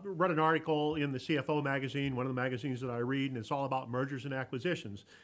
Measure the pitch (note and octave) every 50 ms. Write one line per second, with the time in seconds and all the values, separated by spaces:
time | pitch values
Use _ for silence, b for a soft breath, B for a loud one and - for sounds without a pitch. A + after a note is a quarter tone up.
0 | F#3+ G3+ F#3 D#3+ F3+ F3+ E3 D3+ D#3+ D#3+ D#3+ D3+ - D#3+ D#3 D3+ D3+ D3+ D#3+ D#3
1 | C#3+ C#3+ C3 B2 - - D#3 C#3 C3 - D3+ D3 C#3 C#3 C3+ C#3 C3+ B2+ C#3 C#3
2 | C#3 C#3 B2+ B2 B2+ C3+ B2+ B2 B2+ C3 B2+ A2 C3 C#3 B2+ A#2 C3 B2 A#2+ A#2+
3 | A#2+ B2+ C3+ C#3 C3+ C#3 C3 A#2 G#2+ - D3+ C#3 C#3 C3 C3 C3 C3 A#2 A#2+ B2+
4 | C3+ C3+ C#3 B2 A2+ C#3 C3 C3 B2+ - C#3 B2 - F3+ E3 E3+ - G#2+ G2+ G2
5 | B B B B